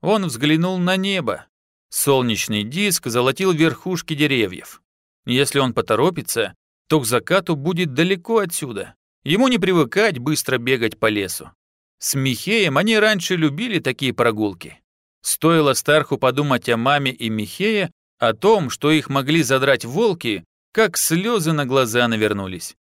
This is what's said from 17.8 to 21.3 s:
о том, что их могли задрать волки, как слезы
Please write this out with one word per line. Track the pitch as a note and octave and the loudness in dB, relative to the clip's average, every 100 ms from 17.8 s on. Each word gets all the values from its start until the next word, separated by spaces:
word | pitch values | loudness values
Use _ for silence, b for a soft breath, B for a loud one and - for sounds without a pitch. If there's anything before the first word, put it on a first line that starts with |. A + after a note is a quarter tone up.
| F3+ _ _ _ | -4 _ _ _
о | A#2 | -2
том, | A2 F#3+ A3 C#3 | 2 4 4 2
что | - D3 | -4 0
их | D#3 C3+ | 0 0
могли | C#3 C3 D#3+ | -4 0 0
задрать | C3 C3+ C3 C3 A#2 | 2 2 2 0 0
волки, | C#3+ A3+ F3+ A#2+ G2+ - _ _ | 0 0 0 -4 -6 -6 _ _
как | - A3 E3+ | 0 0 0
слезы | - E3 G3+ | -2 0 0